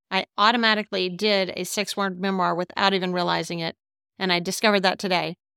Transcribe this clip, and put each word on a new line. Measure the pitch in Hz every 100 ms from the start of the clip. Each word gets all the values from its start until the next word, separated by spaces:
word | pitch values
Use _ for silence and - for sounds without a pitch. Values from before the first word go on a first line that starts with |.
| _
I | 190 - -
automatically | 208 240 226 214 208 196 185
did | 175 214 202 185 -
a |
six-word | 180 - 196 - 196 180
memoir | 196 190 175
without | 170 180 - 196
even | 190 185
realizing | 180 175 170 165 170
it, | 160 - _ _ _ -
and | 190
I | 175
discovered | 175 - 220 202
that | 185 -
today. | - 180 156 175 _